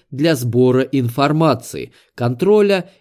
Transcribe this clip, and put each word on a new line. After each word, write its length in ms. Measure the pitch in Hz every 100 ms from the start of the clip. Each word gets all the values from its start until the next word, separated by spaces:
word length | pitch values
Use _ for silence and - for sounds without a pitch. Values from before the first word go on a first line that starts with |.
| -
для 240 | 135 160
сбора 480 | 143 123 120 127 127
информации, 1080 | 127 135 120 131 143 151 160 117 - 69 87 _ _
контроля 760 | - 120 123 185 214 202 190 180 _